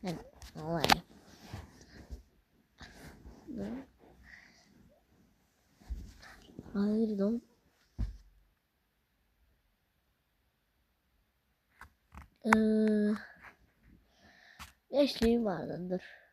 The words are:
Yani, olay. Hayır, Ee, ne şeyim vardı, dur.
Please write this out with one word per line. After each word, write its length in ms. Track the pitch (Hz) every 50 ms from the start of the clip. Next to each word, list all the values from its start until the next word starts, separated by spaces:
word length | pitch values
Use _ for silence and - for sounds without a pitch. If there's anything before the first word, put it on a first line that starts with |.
| -
Yani, 140 | 190 165 156 - - - - - - - 160 156
olay. 200 | 156 170 165 139 - - 170 - _ - - - - - - - - - - - - - - - - - - - - - - - _ _ _ _ _ _ _ _ _ _ _ - - - - - - - - - - - - - - 247 220 196 202 233 262 269 - _ _ - - - _ - - - - - - - - - _ _ - - - - _ _ _ _ _ _ _ _ _ _ _ _ _ _ _ _ _ - - - - - - - - - - - - - - - - - - -
Hayır, 680 | 196 202 208 208 220 226 220 214 196 196 202 233 240 - _ _ _ _ _ _ _ _ _ _ - - - - - - - _ _ _ _ _ _ _ _ _ _ _ _ _ _ _ _ _ _ _ _ _ _ _ _ _ _ _ _ _ _ _ _ _ _ _ _ _ _ _ _ _ _ _ _ _ _ _ _ _ _ _ _ _ _ _ _ _ _ _ _ _ _ _ _ _ _ _ _ _ _ - - _ _ _ _ _ - - - _ _ -
Ee, 60 | 226 220 220 220 214 220 220 214 214 214 214 208 208 214 214 - - - - - - - _ _ _ _ _ _ - - - _ _ _ _ _ - - - - - - - - - - _ _ _
ne 160 | - 262 294 254
şeyim 380 | - - 226 226 233 240 233
vardı, 420 | 208 180 156 - - - 165 175 180
dur. 120 | 185 185 - - - - - -